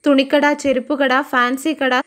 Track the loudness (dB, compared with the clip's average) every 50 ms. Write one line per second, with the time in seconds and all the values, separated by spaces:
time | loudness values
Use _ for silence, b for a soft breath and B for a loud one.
0 | 2 2 2 2 2 2 0 2 2 2 0 0 -2 -2 -2 -2 -2 -4 -2 -2
1 | 0 0 0 0 -2 -2 -2 0 0 0 -2 -4 -4 -6 -4 -2 -2 -2 -2 -2
2 | -4